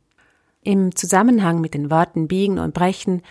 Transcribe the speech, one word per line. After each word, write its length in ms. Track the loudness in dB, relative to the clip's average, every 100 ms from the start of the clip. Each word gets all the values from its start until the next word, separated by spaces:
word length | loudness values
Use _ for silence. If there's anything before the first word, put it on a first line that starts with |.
| _ _ _ _ _ _
Im 320 | -2 0 0 -2
Zusammenhang 640 | 0 2 4 4 2 0
mit 140 | -2
den 180 | -6 0
Worten 380 | 0 0 -2 -4
biegen 300 | -2 -2 -2
und 140 | -4
brechen 500 | -2 -2 -2 -4 -4 -6